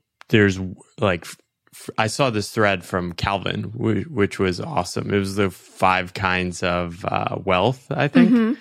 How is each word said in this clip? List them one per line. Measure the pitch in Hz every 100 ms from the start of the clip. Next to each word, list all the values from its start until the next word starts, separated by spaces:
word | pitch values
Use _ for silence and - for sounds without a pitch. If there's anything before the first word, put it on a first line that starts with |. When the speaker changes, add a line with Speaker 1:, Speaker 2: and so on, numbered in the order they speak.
| _ _ -
Speaker 1:
there's, | 113 101 95 92 92 - -
like, | 104 87
f-, | - - _ _ _
f-, | - - -
I | 110
saw | - 135
this | 107 -
thread | 117 104 95
from | - 92 87
Calvin, | 90 101 98 92 101
wh-, | 104 117 113 101 160
which | 139 101 -
was | 95 90
awesome. | 107 87 90 - -
It | 101
was | 98 98
the | 98
five | - - - 92 92 90
kinds | - 95 92 92 87
of, | 92 87 87 85 -
uh, | 101 - -
wealth, | 95 90 110 131 -
I | - 143
think, | 262 233
Speaker 2:
Mm-hmm. | 240 220 277